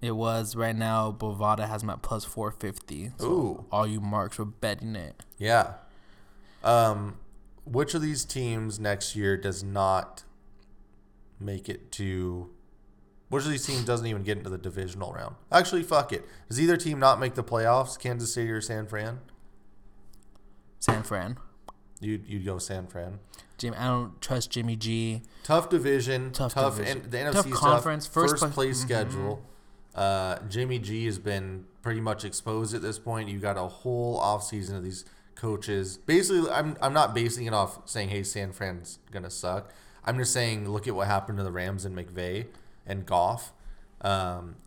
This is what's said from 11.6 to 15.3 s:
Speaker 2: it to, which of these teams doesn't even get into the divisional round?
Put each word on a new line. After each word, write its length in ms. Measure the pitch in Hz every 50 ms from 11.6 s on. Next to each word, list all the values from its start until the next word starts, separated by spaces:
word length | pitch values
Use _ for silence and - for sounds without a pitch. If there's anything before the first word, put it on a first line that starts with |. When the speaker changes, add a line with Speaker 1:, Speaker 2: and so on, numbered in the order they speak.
| - -
Speaker 2:
it 200 | - - - - -
to, 560 | - 98 95 95 92 92 90 87 87 90 - - - - - - - - - - - - - _ - _ -
which 160 | 127 139 139
of 40 | 151
these 140 | 147 127 -
teams 200 | 147 135 127 117
doesn't 200 | 120 120 117 113
even 160 | 113 107 101 95
get 140 | 104 107
into 120 | 101 101 98
the 80 | 92
divisional 560 | 90 90 92 85 95 95 90 90 98 95 - -
round? 220 | - - -